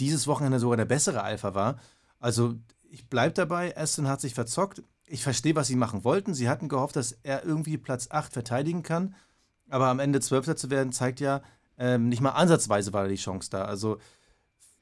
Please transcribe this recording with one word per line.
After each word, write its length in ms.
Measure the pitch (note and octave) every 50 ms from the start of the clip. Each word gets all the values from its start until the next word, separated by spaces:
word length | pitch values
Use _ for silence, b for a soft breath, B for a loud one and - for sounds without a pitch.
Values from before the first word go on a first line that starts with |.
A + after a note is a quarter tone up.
dieses 260 | C3+ C#3+ D#3+ C#3 A#2+
Wochenende 320 | D3 C#3+ C3+ C#3+ C3+ C3 A#2+
sogar 160 | A#2+ A#2+ A#2+
der 80 | A2+ G#2+
bessere 400 | G2+ B2 D3+ - G3 E3 G#2 G2
Alpha 300 | G2+ G#2+ G2+ - G2 F#2
war. 220 | G2 G2+ A#2+ B2 B B B B B B B B _
Also 360 | A#2+ A#2+ A2 A#2 A#2+ A#2+ A#2 A2+ - - _ _ _ _
ich 180 | - - -
bleib 280 | - C3 A#2 B2+ D3+ -
dabei, 420 | F#3+ F3+ D3+ F3 F3 F3+ F3 -
Aston 320 | - D#3 D#3 - D#3 D3 C3+
hat 100 | C#3 -
sich 140 | - C3 -
verzockt. 500 | B2 A2+ A#2 - F3+ G3 G3 - - - _ _ _ _
Ich 180 | - D3 A#2 -
verstehe, 320 | C#3 A#2+ - - D3+ D#3
was 120 | D#3 -
sie 100 | B2+ B2+
machen 260 | B2+ A#2+ G#2+ G#2+ G2 F#2+
wollten. 300 | B2 D#3+ G3+ G3 G#3 E3
Sie 160 | B2+ A#2+ A#2+
hatten 180 | D3+ - D#3+
gehofft, 300 | C3+ D3 C3 C#3 C#3+ -
dass 160 | F3+ - A2+ - - -
er 220 | C#3 C3+ - -
irgendwie 320 | E3+ D#3 D#3 D3+ D#3 D#3
Platz 300 | - - - C3 A#2 - -
acht 220 | D3+ D3+ D3+ - -
verteidigen 500 | B2+ A2+ - A#2+ C3 D3 E3 F3 F3 D3+
kann. 320 | - D#3+ E3+ F#3+ F#3+ B B B B B B B B B _ _ -
Aber 180 | - B2+ C3
am 120 | B2+ B2+ C3
Ende 200 | C#3 C#3+ C#3 C3+
Zwölfter 380 | - - C3+ C#3 - D#3+ D#3
zu 120 | - - B2+
werden, 220 | C#3+ C3+ C3 B2+
zeigt 300 | B2 - B2+ B2+ B2+ -
ja, 200 | C#3+ C#3 C#3 C#3 b b b b b b _
ähm, 320 | - B2 B2 B2 A#2 A#2 A#2+
nicht 100 | A#2+ A2+
mal 120 | C3 C3+
ansatzweise 600 | B2+ C#3+ F3+ E3+ E3 C#3 - A2 G#2 G#2 G2 G2+
war 120 | G2 G2+ G2
da 60 | G2
die 60 | G2
Chance 340 | F#2+ - - F#2 F#2+ - -
da. 140 | - F#2+ G2
Also 340 | G#2 G#2 G2 A2 A2 G#2 b b b b b b b b b b b _ _ _ _ _ _